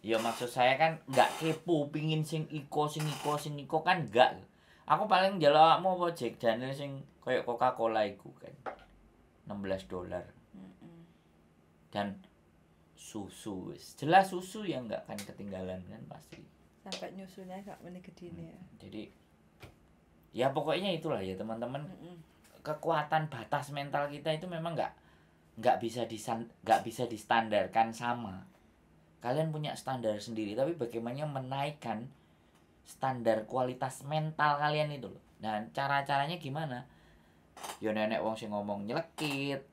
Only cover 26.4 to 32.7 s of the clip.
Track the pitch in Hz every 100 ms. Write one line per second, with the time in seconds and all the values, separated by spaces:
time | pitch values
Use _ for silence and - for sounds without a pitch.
26.4 | 117 - - 113 113 - 123 107 - 117
27.4 | 113 104 92 113 113 110 120 120 110 95
28.4 | 95 - _ _ _ _ _ _ 117 139
29.4 | 160 156 151 - - 127 113 107 107 110
30.4 | 104 110 139 170 123 117 117 131 151 135
31.4 | 127 135 143 147 120 107 131 - _ _
32.4 | _ _ _